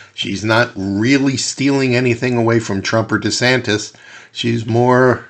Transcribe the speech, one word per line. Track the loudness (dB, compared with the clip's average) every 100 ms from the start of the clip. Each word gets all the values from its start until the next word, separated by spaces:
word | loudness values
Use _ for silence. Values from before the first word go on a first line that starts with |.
| -20
She's | -10 -8 -6
not | 0 0 0 -2
really | -4 0 2 2 2 -2
stealing | -6 -2 0 2 2 2
anything | 0 0 -2 0
away | 2 0
from | 0 -4
Trump | 0 -2 0
or | -2
DeSantis. | -2 -2 0 0 0 -4 -4 -18 -20 -20 -20
She's | -6 -4 -4 -2
more | 0 4 4 4 2 -4